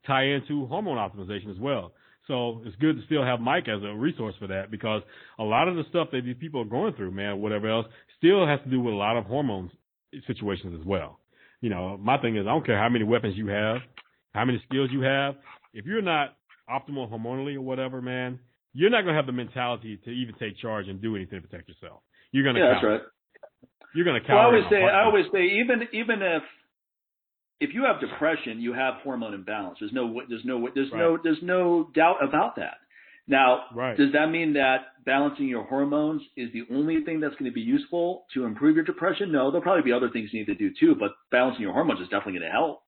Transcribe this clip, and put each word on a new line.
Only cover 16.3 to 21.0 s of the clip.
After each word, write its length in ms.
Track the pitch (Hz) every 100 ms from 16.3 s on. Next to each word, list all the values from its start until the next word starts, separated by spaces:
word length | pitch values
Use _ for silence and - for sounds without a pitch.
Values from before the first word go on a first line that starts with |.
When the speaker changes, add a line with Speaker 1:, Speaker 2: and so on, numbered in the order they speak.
| _ _ _ -
Speaker 1:
optimal 420 | 127 - 139 120
hormonally 440 | 113 113 131 139 139
or 60 |
whatever, 400 | 131 131 131 131
man, 380 | 127 127 127 127 _ _ _
you're 160 | 127 185
not 120 | 240
gonna 160 | 185 151
have 80 | 135
the 80 |
mentality 640 | 123 120 131 123 120 107 104 -
to 40 |
even 240 | 123 123 107
take 180 | 110 98
charge 300 | 117 107 98
and 140 | 95